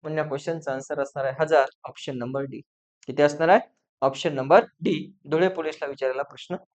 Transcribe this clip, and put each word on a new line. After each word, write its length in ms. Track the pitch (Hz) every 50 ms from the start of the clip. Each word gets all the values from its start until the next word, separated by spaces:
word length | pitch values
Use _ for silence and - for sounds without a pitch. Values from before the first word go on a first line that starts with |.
| _
म्हणून 140 | 156 156 156
या 60 | 151
क्वेश्चनचा 480 | 156 139 143 - - 165 165 151 143 135
आन्सर 260 | 131 131 - 147 147
असणार 260 | 139 139 _ 143 135
आहे 100 | 135 135 147
हजार, 260 | 160 151 160 151 135 - _ _ _
ऑप्शन 340 | 131 131 - - - 135 123
नंबर 240 | 120 123 131 139
डी. 200 | 139 139 131 139 - _ _ _ _ _ _ _ _ -
किती 140 | 127 135
असणार 280 | 147 147 147 147 165 165
आहे? 100 | 185 190 - _ _ _ _ _ _ _
ऑप्शन 320 | - 135 135 - - 170 147
नंबर 320 | 135 131 135 165 196 190 - _ _
डी, 320 | 160 - - - 185 - - _ _ 139
धुळे 180 | 151 160 180 185
पोलीसला 380 | 185 170 160 156 147 - 156 139
विचारलेला 360 | 139 139 135 131 127 135 143
प्रश्न. 320 | - - 123 - _ 175 175 _ _ _